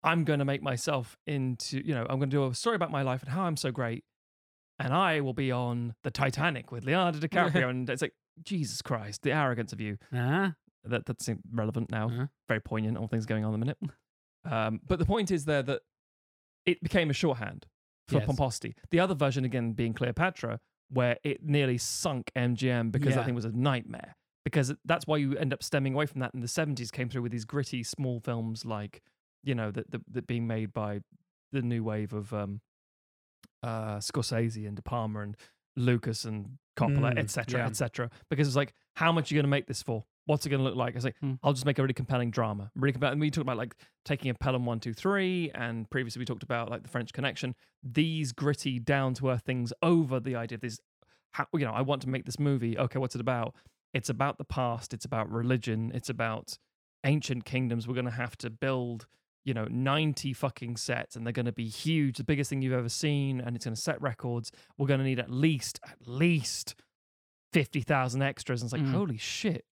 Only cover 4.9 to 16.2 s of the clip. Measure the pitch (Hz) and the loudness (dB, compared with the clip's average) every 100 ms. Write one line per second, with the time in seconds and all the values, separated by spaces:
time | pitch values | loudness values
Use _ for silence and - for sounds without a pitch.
4.9 | 151 185 156 139 117 135 123 123 120 120 | 4 4 2 0 0 0 0 0 -2 -4
5.9 | 113 139 - 139 123 165 135 - 120 127 | -4 -6 0 0 2 0 -2 -8 -8 0
6.9 | 170 180 151 156 196 175 143 127 127 123 | 2 2 0 0 2 4 4 2 0 -2
7.9 | 131 147 _ _ - 165 190 131 113 - | -2 -4 _ _ -20 -6 -2 -2 -4 -4
8.9 | 120 104 104 147 147 139 117 110 98 107 | -4 -4 -4 0 2 2 0 -4 -4 -6
9.9 | 101 - 127 123 160 196 160 _ _ 117 | -6 -4 -2 2 2 2 -2 _ _ -4
10.9 | 120 - 120 - 113 - 117 107 113 113 | -4 -2 -6 -4 -4 -4 -2 0 -2 -2
11.9 | 113 110 117 135 _ _ 110 - 110 110 | -2 -2 -2 -4 _ _ -2 0 -2 0
12.9 | 113 107 117 107 110 107 107 120 - 170 | -2 -2 -2 0 0 0 0 -2 -2 -8
13.9 | - _ _ _ _ - 117 110 110 - | -10 _ _ _ _ -4 0 0 -2 -2
14.9 | 180 170 214 190 180 147 147 127 139 _ | 2 4 4 2 0 2 0 0 -4 _
15.9 | _ _ _ | _ _ _